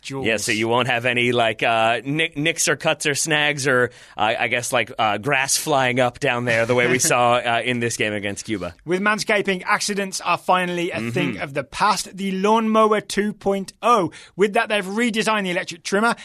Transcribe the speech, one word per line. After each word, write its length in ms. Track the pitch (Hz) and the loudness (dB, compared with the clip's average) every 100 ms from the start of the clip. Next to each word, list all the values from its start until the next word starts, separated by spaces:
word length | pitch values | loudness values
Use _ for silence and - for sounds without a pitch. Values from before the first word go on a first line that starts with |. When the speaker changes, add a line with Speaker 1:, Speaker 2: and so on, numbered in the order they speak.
Speaker 1:
jewels. 240 | - 135 104 | -12 -4 -2
Speaker 2:
Yeah, 100 | 107 | -2
so 120 | - | 0
you 160 | 110 113 | 0 2
won't 220 | 120 123 | 2 2
have 180 | 120 127 | 0 0
any, 240 | 120 120 | 0 2
like, 320 | 120 113 110 | 2 2 2
uh, 380 | 131 113 113 120 | 0 2 2 0
nick-, 320 | 131 156 165 147 | -2 -2 -2 -2
nicks 300 | 160 160 - | -2 0 0
or 80 | |
cuts 320 | 143 165 151 151 | 0 0 0 -2
or 80 | |
snags 540 | 139 165 151 147 147 139 | -2 0 0 0 0 0
or, 220 | 123 120 - - - | 2 0 -4 -14 -2
uh, 180 | 107 117 | 0 0
I 100 | 120 | 0
guess, 240 | 120 117 | -2 -2
like, 180 | 123 110 113 | -2 -2 0
uh, 200 | 110 104 | 0 0
grass 380 | 123 135 135 - | 0 -2 0 -2
flying 440 | 156 139 127 123 | 0 2 2 2
up 180 | 123 - | 0 0
down 260 | 139 120 | -2 0
there 220 | 123 113 117 | 0 0 2
the 80 | |
way 120 | 123 123 | 2 2
we 120 | 127 | 2
Speaker 1:
<laughs> 120 | - | 2
Speaker 2:
saw, 220 | 127 120 120 | 4 4 4
uh, 260 | 117 117 | 2 0
in 160 | 117 123 | 0 -2
this 160 | 117 - | -2 -2
game 160 | 110 | -2
against 320 | 104 101 101 | -2 -6 -6
Cuba. 300 | - 104 87 - | -6 -6 -6 -10
Speaker 1:
With 160 | 147 185 | -4 -2
Manscaping, 600 | 208 214 - 208 196 185 | 0 -2 0 -2 0 -4
accidents 560 | 196 202 - 196 196 - | -2 -2 -2 -4 -6 -6
are 160 | 175 170 | -4 -2
finally 520 | - 180 180 175 175 | 2 0 2 -2 -4
a 60 | 160 | -4
Speaker 2:
Mm-hmm. 140 | 113 | -4
Speaker 1:
thing 280 | 120 143 104 | -2 -2 -4
of 160 | 165 | -8
the 100 | 139 | -8
past. 500 | - - 202 185 - 185 | -8 0 0 0 -4 -6
The 160 | 196 | -4
Lawnmower 680 | 190 208 226 220 220 220 214 | 0 2 2 4 4 4 2
two 320 | - - 208 | -2 -4 -2
point 400 | - 196 196 185 - | -2 -2 -2 -4 -2
oh. 280 | 220 233 165 - - - | 2 4 2 -4 -12 0
With 160 | 208 | 2
that, 140 | 226 220 | 2 0
they've 160 | 208 | -2
redesigned 600 | 185 208 240 214 214 214 | -2 -2 0 0 0 0
the 60 | 190 | 0
electric 320 | 175 180 175 | -4 -6 -10
trimmer. 320 | - 196 233 - | -2 2 2 -2